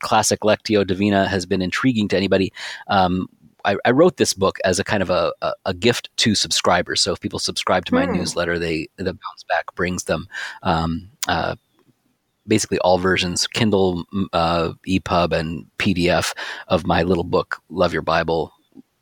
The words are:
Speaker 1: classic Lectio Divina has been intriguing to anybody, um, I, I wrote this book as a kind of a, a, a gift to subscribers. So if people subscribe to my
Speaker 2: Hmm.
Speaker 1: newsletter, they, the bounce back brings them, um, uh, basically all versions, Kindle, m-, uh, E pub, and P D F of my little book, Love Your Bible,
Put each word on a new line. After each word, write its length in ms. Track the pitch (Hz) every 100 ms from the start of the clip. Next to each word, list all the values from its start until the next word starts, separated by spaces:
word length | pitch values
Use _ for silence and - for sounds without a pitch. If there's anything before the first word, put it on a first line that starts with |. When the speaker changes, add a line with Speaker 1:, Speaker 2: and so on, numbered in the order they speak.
Speaker 1:
classic 400 | - 110 104 104
Lectio 460 | 104 101 - 104 95
Divina 400 | 92 104 98 95
has 180 | 98 90
been 160 | 95
intriguing 460 | 90 - 131 113 101
to 80 | 95
anybody, 340 | 98 98 95 - - - -
um, 400 | 101 92 92 - _ _ _
I, 120 | - 101 -
I 40 |
wrote 260 | 127 180 -
this 140 | 104
book 240 | - 95 -
as 140 | 95 92
a 60 |
kind 180 | - 107
of 60 | 90
a, 220 | 87 82 -
a, 100 | 78 - -
a 60 |
gift 360 | 90 113 117 - -
to 160 | 120
subscribers. 680 | 101 82 - 107 90 82 69
So 120 | -
if 80 | 85
people 180 | 101 87
subscribe 480 | - 90 - 92 -
to 80 |
my 100 | 247 269
Speaker 2:
Hmm. 60 |
Speaker 1:
newsletter, 460 | 208 90 - 85 85
they, 300 | 82 80 73 -
the 160 | 92
bounce 300 | 87 - - -
back 260 | 85 -
brings 300 | - 90 90
them, 240 | - 82 87 - - -
um, 460 | - 82 82 82 90 _ -
uh, 260 | 85 87 87 _ _ _ _ _ _ _ _ 104
basically 320 | 107 - 90
all 180 | 90 90
versions, 480 | 92 87 92 87 -
Kindle, 580 | - 110 101 95 87 80
m-, 160 | 98 95
uh, 400 | 87 85 85 82 - -
E 120 | 92
pub, 320 | - 90 85
and 340 | 85 80 82 - _
P 160 | -
D 160 | 87 87
F 240 | 82 - - - - -
of 180 | 90 85
my 160 | 85
little 220 | 85 90
book, 360 | 85 90 - - _
Love 240 | 80 90
Your 100 | 85
Bible, 500 | 80 82 80 82 73 _ _ - _ _